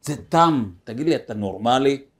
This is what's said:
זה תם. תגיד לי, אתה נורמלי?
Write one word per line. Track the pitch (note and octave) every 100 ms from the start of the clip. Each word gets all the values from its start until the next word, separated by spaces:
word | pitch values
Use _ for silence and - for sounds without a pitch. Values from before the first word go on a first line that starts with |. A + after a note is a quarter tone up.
זה | - C3+ -
תם. | E3 E3 D3 G#2 F2+
תגיד | - A#2 D#3
לי, | D#3
אתה | -
נורמלי? | G#2+ G2+ F#2+ A2+ B2+ C#3 C#3 -